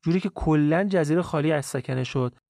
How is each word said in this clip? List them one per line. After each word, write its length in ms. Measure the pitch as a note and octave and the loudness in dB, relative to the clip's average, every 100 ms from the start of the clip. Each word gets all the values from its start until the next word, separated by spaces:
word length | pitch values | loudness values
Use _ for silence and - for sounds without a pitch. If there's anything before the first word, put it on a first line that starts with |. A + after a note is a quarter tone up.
جوری 180 | E3 F#3 | 0 0
که 100 | F#3+ | 0
کلاً 540 | - - D#3 D3 E3 | -4 0 2 4 2
جزیره 380 | G3+ F#3 D3 E3 | 2 0 2 0
خالی 300 | E3+ D#3 D3+ | 0 -2 0
از 140 | D3+ - | 0 -2
سکنه 380 | C3+ - B2+ | -6 -4 -4
شد 320 | B2+ C#3 B2 - _ | -2 -2 -2 -4 _